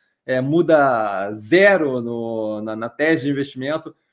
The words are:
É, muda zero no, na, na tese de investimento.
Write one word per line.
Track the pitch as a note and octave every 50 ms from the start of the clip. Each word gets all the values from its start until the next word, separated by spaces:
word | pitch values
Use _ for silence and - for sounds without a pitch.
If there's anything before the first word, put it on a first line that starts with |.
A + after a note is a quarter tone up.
| _ _ _ _ _
É, | C3+ C3 B2+
muda | C3 C#3 D#3 F3 E3+ D3+ D#3+ D3 C#3 C3+ B2 A2+ G#2+ G2+ G2 F#2+ G2 G#2 G#2+
zero | G#2+ G#2 A2 D#3 F#3 G3 G3+ G3 F3 D#3 C3+ B2+ B2
no, | A#2 A#2+ A#2 A#2 A#2 A2+ A2+ A2+ G#2+ G#2+ G#2+ G#2+
na, | G#2+ A2 A2
na | A2 A#2 A#2+
tese | - - D3+ D#3+ D#3+ - C3+
de | C#3+
investimento. | C#3+ C#3 C#3 C#3+ - B2+ C3 C#3 D#3 D#3+ D#3+ D#3+ - _ _ _